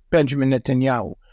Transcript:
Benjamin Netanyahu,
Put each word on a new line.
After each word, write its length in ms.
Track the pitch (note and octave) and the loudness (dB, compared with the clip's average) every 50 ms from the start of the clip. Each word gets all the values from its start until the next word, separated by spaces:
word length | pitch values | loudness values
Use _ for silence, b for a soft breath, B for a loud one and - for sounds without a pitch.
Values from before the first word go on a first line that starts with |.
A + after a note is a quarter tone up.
| _ _ | _ _
Benjamin 400 | E3+ E3 D3 B2+ C#3+ C#3 C3+ C3+ | 2 2 2 2 0 0 0 0
Netanyahu, 640 | C3 B2 - D3 C3 B2+ C3 C3+ B2+ A#2 F#2+ - - - _ _ | 0 0 0 -2 0 0 0 0 -2 -2 -4 -8 -12 -16 _ _